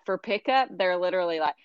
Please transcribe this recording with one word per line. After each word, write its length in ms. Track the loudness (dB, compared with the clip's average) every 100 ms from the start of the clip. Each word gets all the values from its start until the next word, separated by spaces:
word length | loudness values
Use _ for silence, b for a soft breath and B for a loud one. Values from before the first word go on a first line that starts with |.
| -4
for 140 | -6
pickup, 500 | -2 -4 2 2 2
they're 260 | 0 0 2
literally 420 | 0 0 0 0
like, 160 | -2 -4